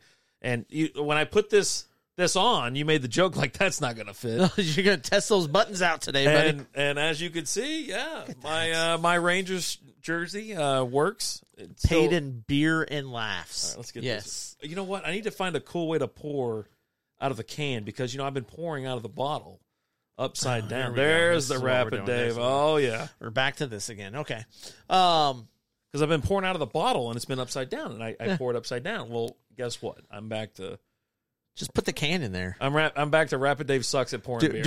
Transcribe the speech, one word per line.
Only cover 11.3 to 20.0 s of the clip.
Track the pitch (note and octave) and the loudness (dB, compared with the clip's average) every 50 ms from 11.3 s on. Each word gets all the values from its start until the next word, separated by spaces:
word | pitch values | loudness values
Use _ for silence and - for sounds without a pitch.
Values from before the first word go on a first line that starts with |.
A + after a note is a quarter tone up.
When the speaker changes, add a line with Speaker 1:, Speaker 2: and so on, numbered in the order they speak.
| - - - _ _ | -6 -8 -12 _ _
Speaker 1:
It's | - G2+ E2+ - - - | -18 -18 -18 -2 0 2
Speaker 2:
Paid | - F3 E3 D#3+ | 4 6 6 6
Speaker 1:
still | - F3+ | 6 4
Speaker 2:
in | E3+ C#3+ C#3 B2+ A#2 A2 | 2 0 -2 -6 -8 -4
beer | - C#3+ C#3+ D3+ D#3+ D#3+ D#3+ D#3 - | 0 2 4 4 4 2 2 0 -2
and | C#3+ D3 C#3 C3+ | -4 -6 -6 -6
laughs. | B2 A#2 A2 G#2+ F#2+ F2+ D#2+ - - - - | -6 -6 -4 -4 -4 -6 -6 -8 -8 -6 -6
Speaker 1:
All | - | -6
right, | - - | -6 -10
let's | A#2+ - | -12 -12
get | - A#2 A2+ | -10 -6 -4
Speaker 2:
Yes. | B2+ A2+ G#2+ G2+ | -4 -4 -4 -6
Speaker 1:
this. | - - - - - - _ - D3+ | -8 -10 -10 -12 -12 -14 _ -12 -10
You | E3 | -8
know | F#3+ G3 | -8 -6
what? | F#3 G3 F#3+ - | -6 -6 -6 -4
I | D#3 | -4
need | F3 G#3 G#3+ | -4 -4 -4
to | G#3+ | -4
find | - - G3 F#3 D#3+ | -4 -2 -2 -2 -2
a | C3+ | -4
cool | - - - F3 E3+ | -4 -4 -4 -2 -2
way | D#3+ E3 | 0 0
to | D3+ C3+ | 0 0
pour | A2 - - - D3+ D3 C#3 B2+ A#2+ A2 A2 G2+ - _ _ _ _ _ _ _ _ _ - | -2 -6 -8 -10 -6 -4 -4 -2 -2 -4 -6 -8 -12 _ _ _ _ _ _ _ _ _ -6
out | C3 C3+ | -4 -4
of | C3 | -4
the | G#2 A2+ | -4 -8
can | - - - D3+ C#3+ B2+ A2+ G#2 | -10 -8 -6 -4 -4 -4 -4 -6
because, | G#2 G#2 - B2+ B2 A#2+ | -8 -6 -6 -6 -6 -6
you | C#3 | -6
know, | C#3 | -6
I've | C#3 C3+ | -6 -4
been | C#3 A#2 | -6 -8
pouring | - - - E3 E3+ D#3 C#3 C3 | -8 -10 -10 -8 -8 -6 -6 -6
out | C3+ B2+ | -6 -6
of | A#2+ | -6
the | G#2+ G#2+ | -8 -8
bottle | G2 D3 C3 C#3+ D3+ B2+ - D2+ F#2 - _ _ _ _ _ _ _ _ | -6 -4 -4 -2 -2 -4 -6 -12 -20 -20 _ _ _ _ _ _ _ _